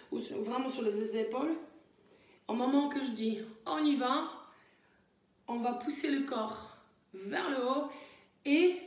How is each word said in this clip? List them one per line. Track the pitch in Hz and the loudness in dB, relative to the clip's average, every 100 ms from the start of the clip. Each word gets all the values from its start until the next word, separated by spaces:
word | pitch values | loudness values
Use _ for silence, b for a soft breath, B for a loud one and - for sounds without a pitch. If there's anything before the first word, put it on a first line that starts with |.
| B | B
ou | - | -8
sur, | - 202 | -6 -6
vraiment | 214 254 262 | -2 -2 -2
sur | - | 0
les | 226 208 214 220 | 0 0 -2 -2
épaules. | 220 247 302 320 - - - _ b b b b - | -2 0 -2 -2 -6 -20 -20 _ b b b b -6
Au | 220 | -2
moment | 247 277 285 | 4 4 2
que | 277 | -2
je | 262 | -4
dis « | 214 220 208 - - - | -2 -2 -2 -6 -12 -4
on | 311 302 | 2 4
y | 277 | 4
va », | 247 277 320 - - b b b b b b _ _ _ - | 2 2 0 -8 -18 b b b b b b _ _ _ -6
on | 240 | -2
va | 233 240 | -2 -2
pousser | - 285 311 | -2 -2 0
le | 277 269 | 0 0
corps | 240 214 - - - - _ _ | -2 -4 -6 -12 -20 -20 _ _
vers | 190 196 - 359 | -12 -6 -2 0
le | 269 247 | 0 2
haut | 277 294 B B B B _ 285 | 0 0 B B B B _ 4
et | 294 359 359 | 6 6 4